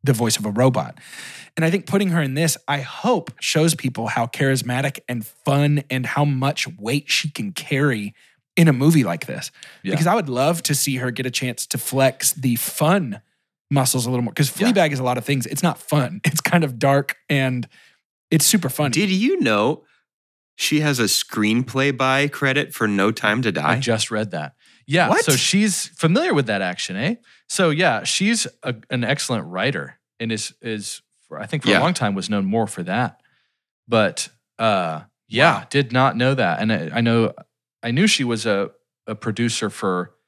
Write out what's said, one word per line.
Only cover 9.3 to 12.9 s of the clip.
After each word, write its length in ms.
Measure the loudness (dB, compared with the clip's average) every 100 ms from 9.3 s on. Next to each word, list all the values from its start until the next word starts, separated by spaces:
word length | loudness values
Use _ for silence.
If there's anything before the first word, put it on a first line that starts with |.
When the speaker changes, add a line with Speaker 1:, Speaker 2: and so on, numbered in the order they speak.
| -10 -12 -16 -20 -10
Speaker 2:
Yeah. 100 | -4
Speaker 1:
Because 120 | 0 2
I 80 |
would 160 | 2 0
love 320 | 0 2 0
to 120 | -2 -2
see 220 | 0 -2
her 120 | -4
get 160 | -4 -4
a 60 |
chance 340 | -4 -4 -6 -6
to 120 | -6
flex 520 | -2 2 2 2 -4
the 220 | 0 0 0
fun 640 | -2 0 2